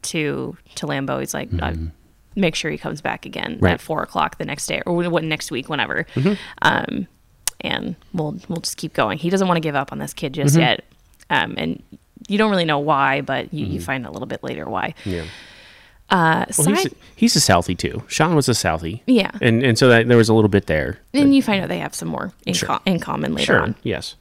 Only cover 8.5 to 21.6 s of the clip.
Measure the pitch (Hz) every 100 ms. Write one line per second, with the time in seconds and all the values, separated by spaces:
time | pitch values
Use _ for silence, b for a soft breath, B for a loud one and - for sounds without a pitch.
8.5 | 170 - - 156 - 110 95 170 190 190
9.5 | 175 156 143 139 - 143 - 151 135 143
10.5 | 156 131 - - _ _ _ - 143 80
11.5 | - - - - - _ - - 202 220
12.5 | 190 165 143 143 143 139 139 139 131 -
13.5 | 151 147 151 - 131 117 - 127 - 131
14.5 | 131 - 92 - 160 104 87 82 B B
15.5 | B B B B B _ 190 165 160 -
16.5 | 208 156 262 381 - - - - - -
17.5 | 90 85 90 - - - - 156 160 135
18.5 | 120 92 80 82 107 - 247 196 208 123
19.5 | 113 131 110 135 117 117 120 110 110 107
20.5 | 98 - 78 65 - _ 269 285 277 240
21.5 | 196